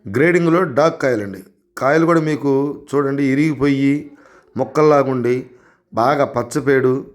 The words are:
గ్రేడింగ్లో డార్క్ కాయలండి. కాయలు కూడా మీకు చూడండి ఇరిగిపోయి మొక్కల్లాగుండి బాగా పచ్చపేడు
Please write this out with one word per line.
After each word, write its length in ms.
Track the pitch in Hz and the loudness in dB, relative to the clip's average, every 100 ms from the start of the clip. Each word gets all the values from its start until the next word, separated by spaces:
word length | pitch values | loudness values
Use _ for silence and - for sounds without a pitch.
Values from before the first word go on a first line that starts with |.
| - | -8
గ్రేడింగ్లో 540 | 107 160 175 170 170 180 127 | 0 2 2 2 2 0 2
డార్క్ 220 | 160 160 | 0 0
కాయలండి. 360 | 139 117 101 95 - _ _ - | -2 -2 -4 -10 -18 _ _ -4
కాయలు 260 | 131 156 165 | 0 2 2
కూడా 120 | 165 156 | 2 0
మీకు 240 | 147 143 135 143 - - | -2 0 0 -2 -6 -6
చూడండి 340 | 143 139 139 139 | -2 -2 -2 0
ఇరిగిపోయి 640 | 135 156 131 143 139 139 147 147 - - - _ 113 | 0 0 0 0 0 0 -2 -6 -18 -20 -20 _ -6
మొక్కల్లాగుండి 760 | 131 156 151 147 131 127 120 123 - - _ _ _ | -4 2 4 4 2 -2 -2 -2 -4 -18 _ _ _
బాగా 320 | - 120 147 139 120 | -2 0 2 0 -2
పచ్చపేడు 580 | 117 151 131 135 127 131 160 | -4 -4 0 2 2 -2 -6